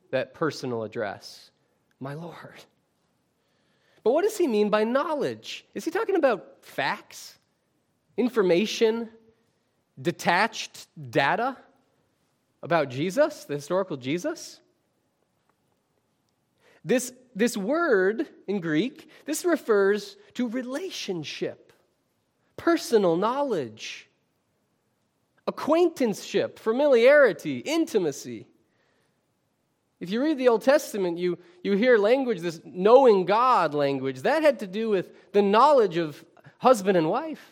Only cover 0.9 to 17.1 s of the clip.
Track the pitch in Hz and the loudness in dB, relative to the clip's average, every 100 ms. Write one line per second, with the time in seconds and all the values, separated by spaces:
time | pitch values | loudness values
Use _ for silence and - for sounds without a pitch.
0.9 | 117 104 98 - - - _ _ _ _ | -6 -8 -8 -16 -20 -20 _ _ _ _
1.9 | - 139 147 170 - 131 - - _ _ | -16 -14 -14 -14 -18 -20 -20 -20 _ _
2.9 | _ _ _ _ _ _ _ _ _ _ | _ _ _ _ _ _ _ _ _ _
3.9 | _ 220 294 403 - 330 208 208 208 220 | _ 0 2 0 0 0 2 2 0 0
4.9 | 262 320 302 156 110 - - - - 339 | -2 -2 -4 -4 -6 -12 -18 -14 -10 -6
5.9 | 370 440 359 277 202 - - - - 139 | -4 -2 0 0 0 -8 -20 -14 -6 -6
6.9 | 202 - - - - _ _ _ _ _ | -6 -12 -20 -20 -20 _ _ _ _ _
7.9 | _ _ - 240 233 185 170 214 - 220 | _ _ -4 -2 2 2 2 0 0 0
8.9 | 226 226 - _ _ _ _ _ _ _ | 0 -8 -16 _ _ _ _ _ _ _
9.9 | - 135 - 196 175 226 - - - - | -10 -8 -4 0 0 0 -4 -14 -16 -20
10.9 | - 131 147 139 185 247 254 - _ _ | -18 -4 0 0 0 -4 -8 -18 _ _
11.9 | _ _ _ _ _ _ _ 135 165 139 | _ _ _ _ _ _ _ -2 -2 -2
12.9 | 127 180 202 311 - - 143 - 185 190 | -4 -4 0 -2 -4 -12 -10 -4 -4 -4
13.9 | 139 123 170 294 330 - - _ _ _ | -8 -6 -6 -6 -10 -14 -20 _ _ _
14.9 | _ _ _ _ _ _ _ _ _ _ | _ _ _ _ _ _ _ _ _ _
15.9 | _ _ _ _ _ _ _ _ _ 156 | _ _ _ _ _ _ _ _ _ -2
16.9 | 247 - | -2 -2